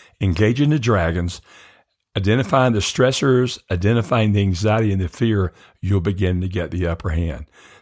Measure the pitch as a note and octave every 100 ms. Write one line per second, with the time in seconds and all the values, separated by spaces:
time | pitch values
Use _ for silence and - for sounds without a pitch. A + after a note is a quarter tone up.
0 | - _ G2 E2 G#2+ A#2+ D3 D3+ A#2 G#2
1 | E2 F2 F2 - - - - _ _ _
2 | _ - F#2+ A#2 C3 C3+ B2+ A2 - -
3 | B2+ C3 C#3 B2+ B2+ - - F#2 G2 A#2
4 | A2+ A#2+ G#2+ G#2 G2 F2 G#2+ A2 A2 G2
5 | F2+ - A2+ G#2 F2+ - - _ F#2+ G2
6 | F2 F#2+ F#2 F2+ F#2 F#2 E2 F2+ E2+ E2+
7 | E2+ E2 E2 C2 C2+ _ - -